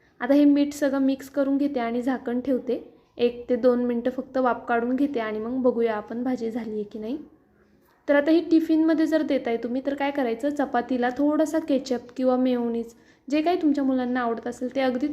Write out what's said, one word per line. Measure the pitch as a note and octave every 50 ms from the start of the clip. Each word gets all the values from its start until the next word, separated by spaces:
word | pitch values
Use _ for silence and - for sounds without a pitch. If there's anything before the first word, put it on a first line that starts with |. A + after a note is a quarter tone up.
| _ _ _ _
आता | B3 A#3+ C#4
हे | D4 D4
मीठ | C#4+ C#4+ C#4+ C#4+ C#4+ C#4+
सगळं | - D4 C#4 C4 C#4
मिक्स | C4+ C4+ C4+ C4+ - -
करून | - C#4+ C#4 C4+ C#4
घेते | C4+ C#4+ C#4+ C#4+ B3+
आणि | A#3 A#3 A#3 B3
झाकण | A#3 C4+ C4 - - A#3 A#3+ B3
ठेवते. | B3 C#4 B3+ A#3 - - A#3+ E4+ - - - _ _ _ _
एक | - A#3+ A#3+ A#3+ A#3+ A#3+ -
ते | B3
दोन | A#3 B3 B3+ B3 B3 B3
मिनटं | A#3+ A#3+ A#3 A#3+ B3+
फक्त | B3 C4+ B3+ - -
वाफ | C4 B3+ - - B3+ -
काढून | - A#3+ A#3 A#3 B3 C4
घेते | B3+ C#4+ C#4 - A#3
आणि | A3 G#3+ G#3+ G#3+
मग | A3 A#3 B3+ C4
बघूया | B3 B3+ G#3+ A#3 A#3 A3+ G#3+
आपण | G#3 G#3 - A3+ A#3 B3
भाजी | C4 B3+ - A3+ A3+
झाली | A3 B3 A3+ A3
आहे | G#3+ G#3+ G#3
की | G#3 - G#3+
नाही. | G#3+ A3 C4+ D#4+ - - - _ _ _ _ _ _ _ _ _ _ _ _ _ _ -
तर | C#4+
आता | C#4+ C#4+ D#4+
ही | D#4+ E4 D#4+ -
टिफिनमध्ये | E4 D#4+ D#4+ - D#4+ D#4 D#4+ D#4+ D#4+ D4 D#4+
जर | D4 D#4+ D#4
देताय | D4 D4+ C#4+ B3+ C4 A#3+ A#3
तुम्ही | A3+ A#3 A#3 A#3+ C4+ C4
तर | C#4+ C#4+
काय | C#4+ C#4 C#4+
करायचं, | C#4+ D4 C4 A#3 A3+ A#3 - D4
चपातीला | D4 D4 C4+ C4 - A#3+ A#3+ - C4 A#3+ A#3+ B3
थोडासा | B3 C#4 C#4+ D4 D4+ D4+ D#4+ D4 D#4 D#4+
केचप | D#4+ D#4+ C#4 B3+ C#4 - B3 A#3 A#3+ - -
किंवा | - B3+ B3+ B3+
मेयोनीज | B3+ B3+ C4 B3 A#3+ A#3 A#3 A#3 A#3 A#3 A#3 - - _ _ _ _ _ -
जे | C#4 D#4
काही | D#4 E4+ F#4 F4+
तुमच्या | E4 D4 D4 D4 C#4
मुलांना | C4 C4 B3+ B3+ B3 B3 B3+
आवडत | B3 A#3 A#3 A3+ -
असेल | A#3+ A#3+ - B3+ B3 B3
ते | C4+
अगदी | C4 B3+ B3 B3 C#4 D4